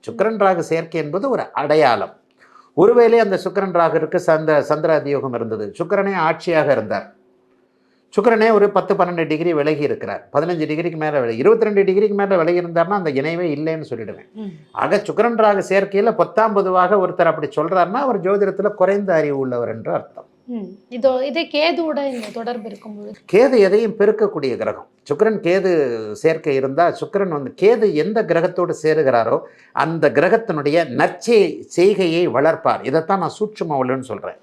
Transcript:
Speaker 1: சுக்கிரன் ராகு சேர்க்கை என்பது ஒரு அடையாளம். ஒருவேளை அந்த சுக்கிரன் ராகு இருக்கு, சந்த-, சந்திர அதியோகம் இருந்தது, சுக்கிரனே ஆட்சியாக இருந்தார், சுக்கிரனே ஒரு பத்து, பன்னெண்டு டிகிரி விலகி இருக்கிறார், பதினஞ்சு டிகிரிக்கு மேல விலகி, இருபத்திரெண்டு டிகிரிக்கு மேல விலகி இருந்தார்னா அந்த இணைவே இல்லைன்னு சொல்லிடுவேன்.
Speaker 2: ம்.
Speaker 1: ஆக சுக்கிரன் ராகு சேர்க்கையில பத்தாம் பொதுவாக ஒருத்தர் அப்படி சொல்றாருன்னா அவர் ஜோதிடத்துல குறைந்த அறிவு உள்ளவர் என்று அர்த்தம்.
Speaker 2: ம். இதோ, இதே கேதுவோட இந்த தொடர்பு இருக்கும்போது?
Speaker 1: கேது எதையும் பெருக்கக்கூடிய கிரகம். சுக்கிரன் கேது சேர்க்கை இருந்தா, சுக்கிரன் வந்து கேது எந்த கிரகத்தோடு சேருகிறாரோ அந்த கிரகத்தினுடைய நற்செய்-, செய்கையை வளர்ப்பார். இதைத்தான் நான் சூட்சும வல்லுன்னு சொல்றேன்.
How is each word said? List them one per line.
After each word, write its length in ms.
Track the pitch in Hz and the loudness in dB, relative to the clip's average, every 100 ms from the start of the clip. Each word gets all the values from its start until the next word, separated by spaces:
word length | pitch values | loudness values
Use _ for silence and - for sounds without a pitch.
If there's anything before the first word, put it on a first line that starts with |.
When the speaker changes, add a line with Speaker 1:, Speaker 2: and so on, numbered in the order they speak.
| - | -14
Speaker 1:
சுக்கிரன் 340 | 233 214 220 196 | -2 -2 2 2
ராகு 180 | 180 165 | 2 -2
சேர்க்கை 280 | 165 165 165 | -4 -4 -6
என்பது 220 | 147 175 269 208 | -4 -4 -2 -4
ஒரு 100 | - - | -4 -6
அடையாளம். 540 | 143 151 139 110 90 - _ _ _ - _ - | 0 4 4 4 -2 -10 _ _ _ -20 _ 2
ஒருவேளை 360 | 202 240 233 233 208 | 4 6 6 6 2
அந்த 100 | 185 | 0
சுக்கிரன் 340 | 185 185 190 175 | -2 -4 -2 2
ராகு 180 | 165 160 | 2 2
இருக்கு, 200 | 160 180 170 | 0 -2 2
சந்த-, 340 | 156 156 151 143 | 2 4 0 2
சந்திர 180 | 151 160 151 | -2 2 0
அதியோகம் 340 | 139 139 131 120 | 0 -4 -4 -6
இருந்தது, 280 | 113 107 104 - | -6 -6 -8 -8
சுக்கிரனே 360 | 123 202 196 185 160 | -4 -2 -2 -2 -2
ஆட்சியாக 420 | 165 - 160 143 120 | -2 0 0 2 0
இருந்தார், 320 | 107 101 - _ _ _ _ _ _ _ _ _ _ | 0 -6 -8 _ _ _ _ _ _ _ _ _ _
சுக்கிரனே 340 | - 214 220 220 214 | 0 2 4 4 4
ஒரு 80 | 208 202 | 4 0
பத்து, 180 | - 185 | -2 0
பன்னெண்டு 240 | 175 170 160 | 0 0 -2
டிகிரி 200 | 156 170 156 | -2 0 0
விலகி 240 | 185 147 147 | 0 0 -2
இருக்கிறார், 340 | - 98 98 - 139 | -4 -6 -10 -4 -2
பதினஞ்சு 320 | 170 175 151 | -2 -4 -4
டிகிரிக்கு 300 | 151 170 156 156 | -4 -4 -4 -2
மேல 160 | 147 | -2
விலகி, 180 | 117 113 | -2 2
இருபத்திரெண்டு 440 | 165 226 214 202 190 | 2 4 2 2 2
டிகிரிக்கு 300 | 190 214 202 | 2 0 0
மேல 160 | 196 190 | 0 2
விலகி 200 | 160 175 | 2 0
இருந்தார்னா 360 | 170 170 170 202 | -2 -2 0 0
அந்த 100 | 165 135 | -2 -2
இணைவே 260 | 147 170 175 147 | -4 -4 -4 -4
இல்லைன்னு 340 | 156 160 143 | -4 -6 -8
சொல்லிடுவேன். 380 | 113 107 92 - 214 | -10 -10 -14 -18 -16
Speaker 2:
ம். 100 | 202 165 - - | -16 -16 -16 -6
Speaker 1:
ஆக 180 | 131 202 - | 0 0 -2
சுக்கிரன் 320 | 160 233 226 | 0 0 4
ராகு 200 | 214 202 - | 2 2 0
சேர்க்கையில 420 | 190 196 196 226 220 | 0 0 0 0 0
பத்தாம் 340 | 170 - 220 202 | 0 2 2 0
பொதுவாக 420 | 185 185 180 208 | 0 2 2 2
ஒருத்தர் 280 | 180 - 165 | 0 2 0
அப்படி 160 | 156 147 - | 0 -4 -4
சொல்றாருன்னா 420 | 160 185 175 233 285 | 0 0 0 0 -2
அவர் 160 | 208 175 | -2 -2
ஜோதிடத்துல 440 | 202 196 190 202 202 | 0 -2 -2 -4 0
குறைந்த 300 | 185 202 196 165 | 0 0 0 0
அறிவு 200 | 147 139 | 0 -2
உள்ளவர் 300 | 131 123 113 113 | -4 -4 -6 -6
என்று 180 | 113 165 | -6 -6
அர்த்தம். 300 | - - - _ - 240 | -8 -20 -20 _ -14 -12
Speaker 2:
ம். 120 | 185 196 _ 240 | -12 -18 _ -2
இதோ, 140 | 269 254 277 | 0 0 -4
இதே 120 | 294 330 294 | -4 -4 0
கேதுவோட 440 | 320 285 320 285 277 | 0 0 -4 -4 -4
இந்த 160 | 247 214 226 | -6 -10 -10
தொடர்பு 300 | 226 220 214 | -8 -10 -12
இருக்கும்போது? 400 | 208 220 208 208 208 - | -16 -18 -16 -16 -18 0
Speaker 1:
கேது 240 | 190 269 254 196 | 4 6 6 6
எதையும் 280 | 208 226 - | 4 0 2
பெருக்கக்கூடிய 540 | 208 214 208 160 135 110 | 2 2 0 0 -4 -4
கிரகம். 260 | 107 107 - _ - | -4 -6 -14 _ -8
சுக்கிரன் 300 | 143 214 214 170 | 0 2 2 0
கேது 240 | 185 185 170 135 113 107 104 | 0 2 2 0 -2 -8 -2
சேர்க்கை 320 | 156 160 160 135 | 0 0 0 0
இருந்தா, 260 | 131 139 170 - | 0 2 0 0
சுக்கிரன் 360 | 147 196 190 151 | -6 -4 -2 -4
வந்து 140 | 127 - | -8 0
கேது 260 | 190 240 208 147 | 2 4 2 0
எந்த 160 | 165 220 156 | -2 -2 0
கிரகத்தோடு 440 | 170 170 175 170 151 | 0 0 -2 -4 -2
சேருகிறாரோ 540 | 156 156 135 117 113 147 - - _ - | 0 2 2 2 2 -2 -4 -20 _ -4
அந்த 280 | 147 165 160 - | -2 2 2 2
கிரகத்தினுடைய 680 | 180 220 226 156 143 160 160 120 | 2 2 0 -4 0 0 0 0
நற்செய்-, 520 | 175 - - 226 180 - - - | -2 -2 2 4 4 -2 -6 2
செய்கையை 460 | 185 196 180 165 175 120 | 2 4 0 2 0 2
வளர்ப்பார். 480 | 156 160 135 104 120 | 2 2 0 0 0
இதைத்தான் 320 | 156 160 196 160 | -2 0 -2 -2
நான் 120 | - | -4
சூட்சும 380 | 208 214 170 139 | -8 -6 -6 -2
வல்லுன்னு 280 | 127 131 123 | -2 -4 -6
சொல்றேன். 260 | 101 90 - | -10 -10 -14